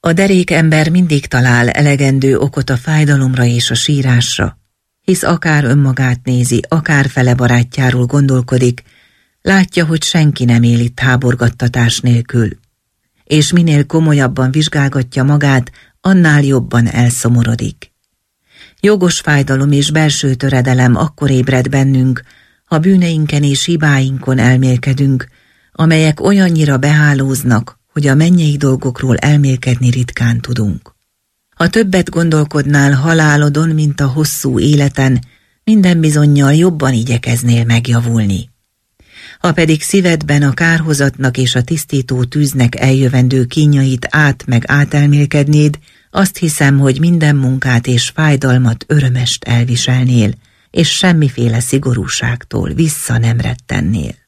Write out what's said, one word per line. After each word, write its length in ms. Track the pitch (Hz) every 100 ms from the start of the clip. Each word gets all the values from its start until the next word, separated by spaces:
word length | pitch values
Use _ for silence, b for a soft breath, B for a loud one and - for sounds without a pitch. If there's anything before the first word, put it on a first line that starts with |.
A 120 | 165
derék 380 | 165 196 190 175
ember 400 | 165 160 156 156
mindig 360 | 175 175 147 -
talál 420 | 127 123 120 120
elegendő 680 | - 147 139 139 135 135 131
okot 320 | 143 147 131
a 60 | 123
fájdalomra 680 | 127 156 151 143 131 127
és 260 | 120 120 -
a 40 |
sírásra, 840 | 123 - 143 131 123 123 - - - _ _ _ _
hisz 220 | - 180
akár 420 | - 170 170 151
önmagát 560 | 135 143 139 131 131 123
nézi, 360 | - 123 123 120 -
akár 400 | 160 156 147 135
fele 260 | - 123
barátjáról 720 | 123 123 120 123 - 127 123 123
gondolkodik, 760 | 143 139 131 123 127 123 120 b b b b b b
látja, 420 | - 190 185 -
hogy 180 | 160 160
senki 420 | - 170 151 -
nem 180 | 123 117
él 180 | 117 117
itt 200 | 120 -
háborgattatás 1000 | 127 127 131 120 120 - 123 120 117 -
nélkül, 480 | 123 120 117 123 107 - _ _ _ _ _ _
és 280 | _ 151 147
minél 340 | 175 165 147 143
komolyabban 640 | 160 160 143 127 131 127
vizsgálgatja 720 | 143 147 151 139 135 123 -
magát, 500 | 131 147 143 135 123 b b b
annál 420 | 185 190 165 147
jobban 440 | 139 135 120 120 117
elszomorodik. 1080 | - 120 120 120 120 117 117 110 - - _ _ _ _ _ b b b b
Jogos 400 | 202 208 180 -
fájdalom 520 | - 143 139 135 143
és 180 | 143 143
belső 440 | 156 156 143 143
töredelem 600 | 127 139 135 127 127 127 120
akkor 340 | 156 - 143
ébred 380 | 131 131 131 131
bennünk, 540 | 139 135 135 131 127 b b b b
ha 140 | b 160
bűneinken 640 | 175 190 170 160 151 147
és 220 | 147 135
hibáinkon 760 | - 170 151 139 135 131 131 131
elmélkedünk, 880 | 120 127 131 123 131 131 139 131 - b b b b
amelyek 480 | - 160 160 156 156
olyannyira 560 | 151 202 185 165 151 131
behálóznak, 1000 | 143 151 147 139 135 131 127 113 120 _ _
hogy 140 | - 143
a 80 |
mennyei 420 | 135 165 180 151 147
dolgokról 600 | 143 131 131 123 131 139
elmélkedni 720 | 143 147 139 127 131 120 123
ritkán 500 | 120 120 - 120 117
tudunk. 540 | 120 120 101 - - _ _ _ _ _ _ _
Ha 120 | 170
többet 420 | 226 208 185 170
gondolkodnál 840 | 165 170 156 147 151 139 143 139
halálodon, 760 | 139 151 165 156 147 147 147 165
mint 320 | 156 151 139
a 60 | 139
hosszú 520 | 135 151 - 139 123
életen, 640 | 127 147 143 - 135 127 b b b b
minden 360 | - 220 185 170
bizonnyal 540 | 156 147 147 143 139
jobban 380 | 151 180 156 135
igyekeznél 720 | 123 120 120 120 117 120 120
megjavulni. 840 | 117 117 120 117 117 113 104 95 - _ _ _ _ _ B B B B
Ha 140 | 175
pedig 300 | 165 160 156
szívedben 600 | - 196 180 165 151 147
a 100 | 143
kárhozatnak 840 | 123 165 165 160 143 139 127 135 123
és 180 | 127
a 80 | 127
tisztító 600 | 120 160 - 139 127 127
tűznek 560 | 123 151 143 135 120 -
eljövendő 640 | 131 131 131 131 127 131
kínjait 600 | 123 160 151 143 135 127 -
át 360 | 147 147 135 -
meg 180 | 120 -
átelmélkednéd, 1120 | 143 143 147 143 143 143 147 139 151 147 147 b b b
azt 260 | - 190 -
hiszem, 420 | 170 151 143 139
hogy 220 | 135 135
minden 360 | 165 170 151 143
munkát 500 | 131 131 131 120 123
és 220 | 120 -
fájdalmat 760 | - 156 139 135 127 123 117 -
örömest 560 | 151 131 123 123 -
elviselnél, 880 | - 117 120 120 - 127 127 123 104 - b b b
és 260 | - 165 -
semmiféle 640 | 185 165 143 - 120 113
szigorúságtól 1120 | 123 135 139 123 92 - 120 123 - 113 -
vissza 460 | - 165 151 - 120
nem 220 | 117 117
rettennél. 720 | - 120 - 50 80 104 71 -